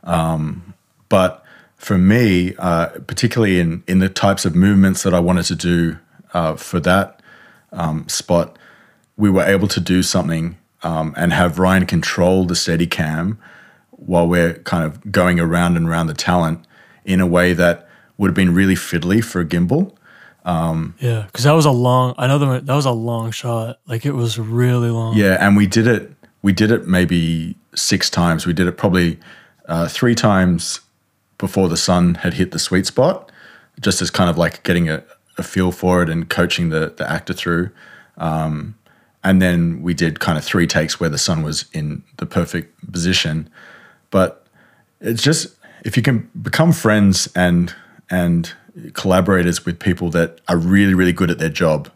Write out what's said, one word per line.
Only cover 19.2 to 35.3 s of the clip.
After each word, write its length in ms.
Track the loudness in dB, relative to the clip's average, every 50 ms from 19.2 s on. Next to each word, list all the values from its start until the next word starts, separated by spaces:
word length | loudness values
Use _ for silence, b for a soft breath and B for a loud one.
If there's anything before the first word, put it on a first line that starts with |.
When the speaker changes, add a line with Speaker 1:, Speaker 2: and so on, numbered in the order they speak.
| 0
Speaker 1:
for 180 | -2 -4 -4
a 40 | -4
gimbal. 480 | -2 0 -2 0 0 0 0 0 -2 -6 B B B B B B B B B _
Um, 500 | -4 -2 -2 -2 -2 -2 -4 -6 -8 -10 _
Speaker 2:
Yeah, 260 | -4 -2 -2 -2 -6 -8 _
'cause 100 | 0 2
that 80 | 4
was 140 | 4 6 4
a 60 | 4
long, 440 | 2 2 2 4 4 4 2 0 -2
I 100 | -2 0
know 100 | 0 2
that, 280 | 2 2 0 0 -2 -2
that 100 | -2 -2
was 100 | 0 0
a 60 | 0
long 400 | -2 -2 -4 -4 -4 -4 -4 -6
shot. 480 | -8 -6 -6 -4 -4 -4 -4 -6 -10 _ _
Like, 180 | -8 -8 -4 -4
it 80 | -4 -2
was 260 | -2 -2 -2 -2 -4
really 500 | -6 -4 0 0 2 2 2 2 0 0
long. 260 | -2 -2 -2 0 2
Speaker 1:
Yeah, 200 | 2 4 4 2 4
and 160 | 4 4 6
we 100 | 4 4
did 200 | 4 2 2 4
it, 260 | 4 2 0 -2 -10 -20 _ _ _ _ _
we 120 | 0 0 2
did 180 | 4 4 2
it 160 | 2 0 0
maybe 680 | 0 2 2 2 2 2 0 0 0 -2 -4 -4 -8 -10 _ _ _ -8
six 340 | -6 -2 -2 0 0 0 -2
times. 360 | 0 0 0 0 0 0 -2
We 80 | -2 0
did 140 | 0 0
it 100 | 0 -2
probably, 420 | -2 -2 2 2 2 2 0 -2 -6 B B B B B B B B B
uh, 200 | -6 -4 -2 -2
three 280 | -4 -4 0 0 0 2
times 640 | 2 2 2 4 4 4 2 2 0 -2 -6 -10 -10 _ _ _ _ _ _ _ _ _ _ _
before 320 | _ -10 -4 0 0 0 0
the 80 | 0
sun 380 | -2 0 0 2 4 4 2 2
had 200 | 0 -4 -6 -2
hit 160 | -2 -4 -4
the 80 | -2 -6
sweet 260 | -4 0 0 -2 -2
spot, 460 | 0 0 2 2 2 0 -2 -10 -20 B B B B B B B B B -6
just 220 | -4 -2 -2 -2
as 80 | -4 -4
kind 200 | 0 0 0 0
of, 80 | 2
like, 260 | 0 -2 -2 -2 -6 _
getting 260 | -2 0 0 0 -2
a, 140 | -4 -6 -10 _ -20 _ _ _